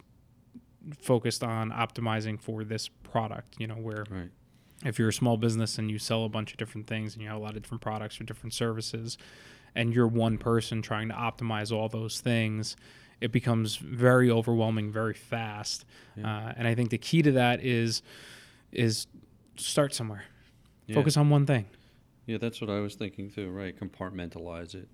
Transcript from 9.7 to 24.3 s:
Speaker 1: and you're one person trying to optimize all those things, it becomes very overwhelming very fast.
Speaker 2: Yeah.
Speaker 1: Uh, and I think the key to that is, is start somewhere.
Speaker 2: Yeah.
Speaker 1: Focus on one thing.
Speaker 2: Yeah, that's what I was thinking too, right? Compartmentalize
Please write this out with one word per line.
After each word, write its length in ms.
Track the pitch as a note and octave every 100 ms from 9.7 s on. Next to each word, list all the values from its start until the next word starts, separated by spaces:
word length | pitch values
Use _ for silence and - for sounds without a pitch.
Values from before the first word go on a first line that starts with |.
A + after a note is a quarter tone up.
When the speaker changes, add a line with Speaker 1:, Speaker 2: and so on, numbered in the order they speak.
| -
Speaker 1:
and 180 | A#2
you're 140 | A#2 A#2
one 300 | A2+ A2+ A2
person 440 | B2 A#2 A2 A2+
trying 280 | G#2+ G#2+ A2
to 40 |
optimize 560 | A#2 A#2 - A#2+ A2 G#2+
all 200 | A2+ G#2+
those 320 | A2 A2+ -
things, 560 | B2+ A#2 A2 G#2+ G#2+ - - - - -
it 140 | A#2+
becomes 420 | A#2+ B2 A#2 G#2+ -
very 560 | - B2 B2 B2+ B2
overwhelming 580 | A#2 A2+ A#2 A2+ A2 G#2
very 240 | A2 A2
fast. 720 | G#2+ - A#2 A2+ G#2 G#2+ - - - - G#2+
Speaker 2:
Yeah. 180 | G#2+
Speaker 1:
Uh, 200 | G#2+ A2 -
and 100 | A#2
I 100 | A#2
think 160 | A#2+
the 60 | A2+
key 240 | - E3
to 120 | D3+
that 280 | C3 B2 B2
is, 400 | C3 A#2 A#2 A2+ - - - - - - -
is 360 | - A#2 A2 - - - _ _ -
start 360 | - - C#3+
somewhere. 300 | - A2+ G#2 - - _ _ _ _ -
Speaker 2:
Yeah. 80 | A#2
Speaker 1:
Focus 220 | C#3 D3
on 120 | D3
one 160 | D3 C#3+
thing. 200 | C3 G2 - - _ _ _ -
Speaker 2:
Yeah, 120 | A2
that's 240 | A#2 A2+
what 80 | A2
I 100 | G2+
was 160 | G#2 -
thinking 340 | G#2 - G2
too, 200 | G2+ F#2+
right? 280 | F#2+ F#2+ E2+
Compartmentalize 960 | F#2+ - F#2 F#2+ F2